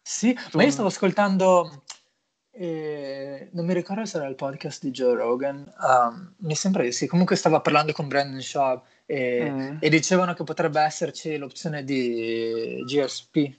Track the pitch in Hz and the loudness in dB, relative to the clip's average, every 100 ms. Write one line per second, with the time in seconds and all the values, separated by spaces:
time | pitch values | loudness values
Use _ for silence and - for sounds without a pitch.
0 | - - 226 247 - 156 247 277 202 - | -10 -2 0 0 -2 4 4 4 0 2
1 | 196 180 202 190 185 180 165 147 _ - | 0 2 2 4 6 6 4 -6 _ -20
2 | _ _ _ _ _ - 175 160 156 151 | _ _ _ _ _ -10 -6 -6 -6 -8
3 | 139 139 139 139 - 180 170 180 175 196 | -8 -10 -10 -12 -12 -6 0 0 -2 -6
4 | 220 170 139 135 139 135 156 - 135 127 | -4 -4 -6 -6 -8 -6 -10 -8 -8 0
5 | 127 117 113 123 139 139 139 - - 127 | 2 2 2 0 -2 -6 -12 -4 2 4
6 | 120 117 - _ 165 151 196 190 123 123 | 4 -2 -18 _ -6 -2 0 2 0 0
7 | 143 175 180 190 175 156 - 147 156 151 | 0 2 4 4 4 4 4 2 2 -2
8 | 147 135 139 135 127 147 135 127 _ _ | -2 -2 -2 -6 -8 -2 0 0 _ _
9 | _ 143 127 123 120 135 135 151 156 156 | _ -4 0 0 -2 -4 -6 -2 2 4
10 | 151 185 180 175 160 156 165 151 151 - | 4 2 2 -2 -6 -2 0 2 0 0
11 | 160 139 165 151 139 - 170 151 135 139 | -6 -6 -8 -6 -8 -8 -8 -6 -2 0
12 | 120 117 113 113 113 113 117 123 123 143 | 0 -2 -2 -2 -2 -4 -4 -6 -2 0
13 | 135 - - - 143 | 0 -4 -4 -2 -2